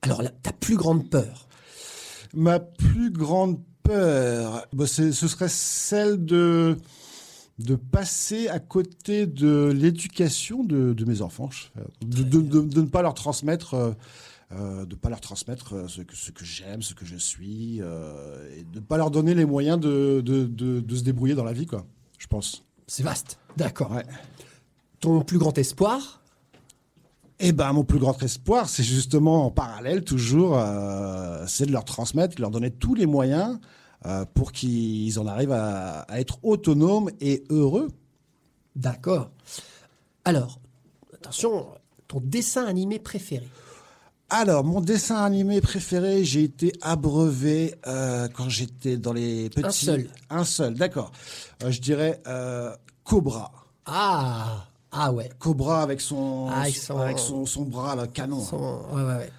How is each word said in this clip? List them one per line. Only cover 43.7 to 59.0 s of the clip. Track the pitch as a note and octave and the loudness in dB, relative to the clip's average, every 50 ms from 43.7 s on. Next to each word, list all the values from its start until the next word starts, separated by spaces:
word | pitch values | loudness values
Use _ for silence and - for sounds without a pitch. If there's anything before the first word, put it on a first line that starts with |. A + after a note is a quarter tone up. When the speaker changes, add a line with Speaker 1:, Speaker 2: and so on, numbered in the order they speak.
| - - - - - _ _ _ _ _ _ _ | -20 -20 -20 -20 -20 _ _ _ _ _ _ _
Speaker 2:
Alors, | - A3 A3+ G3+ E3+ C#3+ C#3 | 0 2 4 4 4 4 4
mon | D#3 F3 G3 | 2 0 0
dessin | F3 E3 A3 G#3 - - A3+ G#3+ G#3 | 2 2 2 0 2 0 0 2 2
animé | G3+ G3+ G3 G3 G3 G3+ G3 | 2 4 2 2 2 2 2
préféré, | G3 - - G3 F3 - F3+ F3+ F3+ G3 G3 G3 F#3+ | 2 2 0 0 -4 -2 0 0 2 2 2 2 2
j'ai | D3+ B2+ D3 D3+ | 2 4 2 2
été | D3 C#3 - E3 F3 F3 - | 2 0 0 0 0 0 0
abreuvé, | - D#3 E3 D#3+ C#3 D#3 C#3 D3+ D#3+ D#3+ C#3+ B2+ C3 D3 D3+ D#3 E3 D#3+ - - - | -2 -2 -2 2 2 2 4 4 4 4 2 2 2 2 2 2 0 -2 -4 -8 -8
euh, | B2+ C3 C3 C3 C3 B2 B2 A#2+ A#2+ A#2+ | -6 -4 -2 -2 -2 0 -2 -2 -4 -4
quand | - B2+ C3 | -4 -4 -4
j'étais | B2 G2+ B2+ B2+ - - - C3+ B2+ | -2 -4 -4 -6 -8 -6 -4 -2 -2
dans | B2 A#2+ A#2+ | -2 -2 -2
les | A#2+ A#2+ A#2+ A#2 A#2 A2+ A2+ A2 | -2 -2 -2 -2 -2 -2 -4 -4
petits | - - D3 | -2 -2 -2
Speaker 1:
Un | G3 | 0
seul. | G3+ - - C#3+ D#3+ C3+ B2 - - - - _ | -2 0 0 0 0 0 -2 -4 -10 -20 -16 _
Speaker 2:
Un | D3 E3 F3 | -4 -2 -2
seul, | E3+ - - D#3+ A#2+ A2+ | -2 0 0 0 -2 0
d'accord. | A#2+ F3 F#3 - C#3 A2 F#2 - - - - - - - - - _ - | 0 -2 -2 -2 -4 -8 -8 -12 -20 -18 -18 -16 -16 -16 -18 -18 _ -4
Euh, | B2+ | -4
je | B2+ A#2 | -4 -2
dirais, | B2 C#3 D3+ C#3+ D#3 D#3 E3 E3+ - - | 0 0 0 2 2 0 -2 -4 -8 -10
euh, | B2+ B2+ B2+ B2+ B2 A#2+ A#2+ A#2+ G#2+ - _ - _ _ _ | -8 -8 -6 -6 -6 -6 -8 -10 -12 -14 _ -20 _ _ _
Cobra. | - G#3+ G#3 D#3+ C3+ A#2 A2+ G#2 - - - - _ _ _ _ | 2 2 4 4 2 -4 -4 -10 -12 -16 -20 -20 _ _ _ _
Speaker 1:
Ah, | - D3 F3+ G#3 G3+ F#3 D#3+ C3+ B2+ A#2+ A2+ A2 A2+ A2 G#2 F#2 - _ _ _ _ - | -6 -2 0 2 4 2 2 2 0 -2 -4 -4 -6 -6 -8 -10 -14 _ _ _ _ -4
ah | C#3+ D3+ C#3 | -2 0 0
ouais. | B2+ A#2+ A2+ A#2+ - - | 0 -2 -4 -8 -12 -6
Speaker 2:
Cobra | - E3 D#3 C3+ C3+ C#3 D#3+ D#3+ D#3 | 0 0 0 2 2 2 2 2 2
avec | C#3 C#3 C#3 | 0 -2 -4
son, | - - D3+ C#3 C3+ C3+ C3 C3 C3 C3 | -4 -6 -4 -4 -4 -4 -4 -4 -4 -4
Speaker 1:
Ah, | C3 C3 | -2 0
avec | C#3 D3 C#3 - | 0 0 -2 -4
Speaker 2:
son, | - - C#3+ | -6 -6 -4
Speaker 1:
son | C#3 | -2
Speaker 2:
avec | C3 C3 C3 C3 | -2 -2 -2 -2
son, | B2 B2 C#3 C3+ C3+ | -2 -4 -4 -4 -4
son | C3 - - C#3+ | -4 -4 -4 -6
bras, | C3+ A#2 B2 B2+ C#3+ C#3 | -6 -6 -6 -4 -4 -4
là, | B2+ A#2+ A#2 | -4 -6 -6
canon. | A#2+ - C3+ C3 C#3+ C4+ | -6 -6 -6 -4 -4 -4
Speaker 1:
Son, | A3 F#2 E3 D3 C#3 C3 B2 A#2+ - - C#3 | -4 -6 -6 -6 -6 -6 -6 -8 -8 -6 -4
ouais, | C#3 | -2